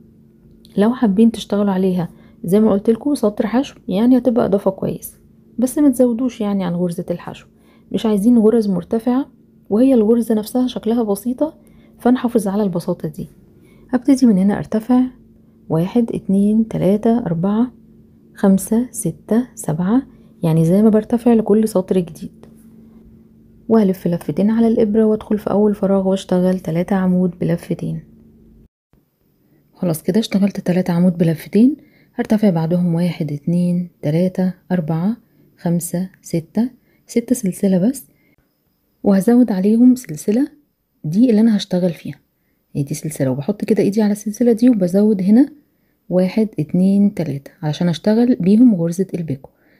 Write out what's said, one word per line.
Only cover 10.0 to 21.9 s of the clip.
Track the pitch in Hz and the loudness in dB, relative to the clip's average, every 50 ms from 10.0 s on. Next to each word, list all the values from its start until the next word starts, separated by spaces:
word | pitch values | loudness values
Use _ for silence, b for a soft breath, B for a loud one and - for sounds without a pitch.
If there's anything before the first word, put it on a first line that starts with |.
| 208 208 233 240 220 226 226 | 4 4 2 2 0 0 -2
نفسها | 214 214 - - 254 254 247 | -2 -2 -4 -4 -2 -2 -2
شكلها | - - - 214 233 247 226 | -4 -6 -4 -2 -2 -2 -2
بسيطة، | 208 202 208 - 240 254 - 294 320 - b b b b b b b b - | -2 -4 -4 -4 -6 -4 -4 -4 -6 -6 b b b b b b b b -4
فنحافظ | - 240 254 254 - 233 - 226 190 196 | 0 2 2 2 0 0 0 0 0 0
على | 190 208 214 | -2 -2 -2
البساطة | 196 170 180 - - 170 - - 160 | -2 -2 -4 -4 -6 -6 -6 -6 -10
دي. | - - - - - _ _ _ b b b b b b b b | -10 -12 -14 -16 -18 _ _ _ b b b b b b b b
هبتدي | - 247 - 294 269 254 262 | -6 -2 2 2 2 4 4
من | 233 208 185 | 4 4 4
هنا | 190 202 202 - | 2 2 0 -2
ارتفع | 147 - - 220 220 - 247 254 254 254 - - - _ _ _ _ _ _ _ _ - | -4 -4 -6 -4 0 2 2 2 2 0 -4 -10 -20 _ _ _ _ _ _ _ _ -4
واحد، | 156 160 175 190 - 240 233 233 - | -2 -2 -2 0 0 0 0 0 -4
اتنين، | - - - 190 196 202 208 214 220 220 220 | -6 -4 -2 0 0 2 2 2 0 0 -2
تلاتة، | - 156 160 180 202 214 - 226 226 240 | -2 -2 0 0 0 2 2 0 0 0
اربعة، | 233 170 165 165 170 196 208 220 247 254 - - - - - - - _ _ _ _ _ _ | -2 -4 -4 -2 -2 -2 0 0 -2 -2 -6 -12 -20 -20 -20 -20 -20 _ _ _ _ _ _
خمسة، | - - 196 190 190 - - 220 226 247 247 | 0 2 2 2 2 0 0 -2 -2 -2 -4
ستة، | - - - 165 156 - - - 214 233 254 - - | -6 -8 -6 -6 -8 -8 -6 -2 0 0 0 -2 -8
سبعة، | - - - 151 160 180 190 226 269 - B B B B B B _ - | -10 -8 -6 -4 -2 -2 0 0 0 0 B B B B B B _ -2
يعني | 165 160 165 160 | 0 2 2 2
زي | 165 180 202 | 2 4 4
ما | 214 226 | 4 4
برتفع | 202 214 214 - 247 233 - 247 233 | 4 2 0 0 -4 0 2 2 2
لكل | 220 214 208 202 220 220 214 | 4 2 2 2 2 2 0
سطر | - 185 185 - | 0 -2 -2 0